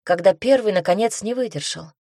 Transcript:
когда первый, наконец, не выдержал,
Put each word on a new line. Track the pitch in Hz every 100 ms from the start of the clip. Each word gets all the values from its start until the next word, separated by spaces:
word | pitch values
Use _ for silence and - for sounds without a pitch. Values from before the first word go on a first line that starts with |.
когда | - 175 185
первый, | 180 247 262 214
наконец, | 185 175 185 226 -
не | 208
выдержал, | 247 240 147 - 156 160 _